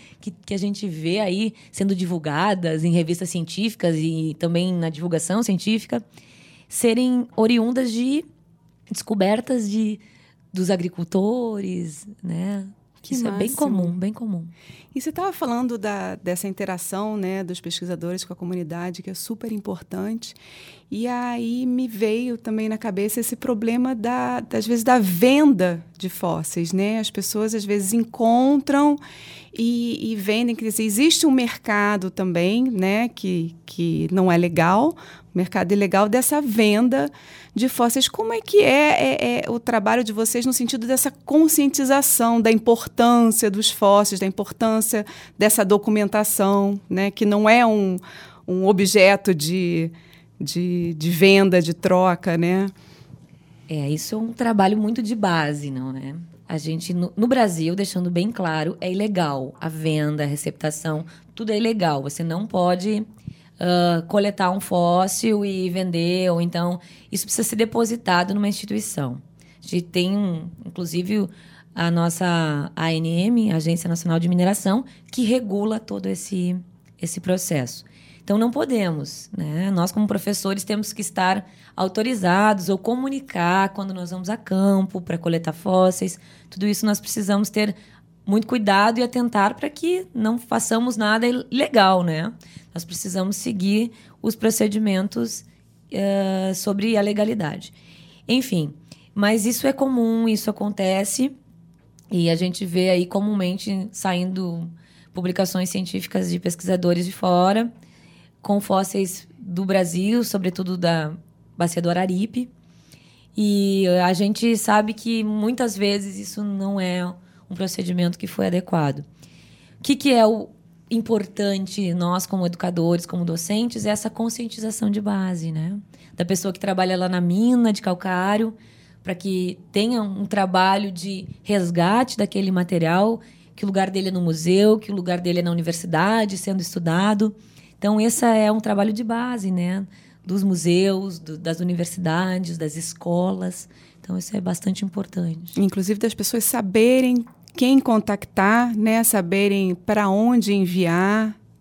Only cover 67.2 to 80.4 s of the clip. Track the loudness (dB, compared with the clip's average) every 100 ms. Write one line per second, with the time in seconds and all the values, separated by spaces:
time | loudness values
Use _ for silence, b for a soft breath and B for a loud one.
67.2 | -4 -4 -2 0 0 0 0 -2 0 2
68.2 | 2 0 0 -2 -4 -6 -6 -6 -6 -8
69.2 | -14 -20 b b -6 -4 -2 -2 0 0
70.2 | -2 -4 -8 -14 -14 -10 -6 -4 -2 -2
71.2 | -2 B B B B -4 0 2 0 0
72.2 | 0 0 0 -2 -6 -4 -2 -2 0 0
73.2 | 2 2 2 0 0 -2 -2 -4 0 0
74.2 | 2 2 2 2 0 0 -2 B -10 -4
75.2 | 0 0 0 -2 -2 -4 -6 -8 -6 -6
76.2 | -6 -4 -2 -4 -8 -20 _ _ -10 -6
77.2 | -2 -2 -2 -2 -4 -8 -18 b b b
78.2 | -2 0 0 0 -2 0 0 -2 -6 -12
79.2 | -12 -8 -6 -2 0 0 0 0 0 0
80.2 | -2 -4